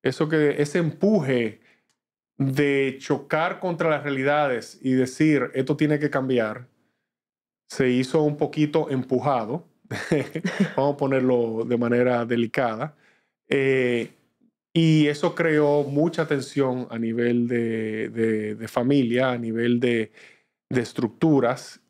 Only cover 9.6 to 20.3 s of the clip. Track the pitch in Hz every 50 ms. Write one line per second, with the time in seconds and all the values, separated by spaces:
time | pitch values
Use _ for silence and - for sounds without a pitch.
9.6 | - _ _ _ _ _ 117 - - - 165 143 127 - - 160 - 180 - -
10.6 | 196 151 - - 135 143 139 135 147 135 135 131 127 127 127 120 117 113 113 113
11.6 | 117 120 120 117 120 117 120 120 123 127 123 120 117 117 123 117 117 113 - 147
12.6 | 131 117 110 110 139 156 - _ _ _ _ _ _ _ _ _ _ _ 135 139
13.6 | 135 135 131 131 127 123 120 117 113 - _ _ _ _ _ _ _ _ _ _
14.6 | _ _ _ 165 165 160 156 156 147 147 147 147 - 170 165 - 165 165 151 151
15.6 | 151 143 147 147 139 135 143 143 156 170 160 - 160 156 151 139 127 - - 139
16.6 | 139 131 127 127 123 - 117 113 117 113 113 120 120 120 120 120 120 120 123 117
17.6 | 117 113 113 113 110 110 110 110 110 110 110 113 113 113 110 107 107 107 107 107
18.6 | 113 107 - 123 120 131 143 143 127 113 117 123 131 127 123 120 117 113 110 117
19.6 | 117 120 120 120 127 123 120 113 110 - _ - - -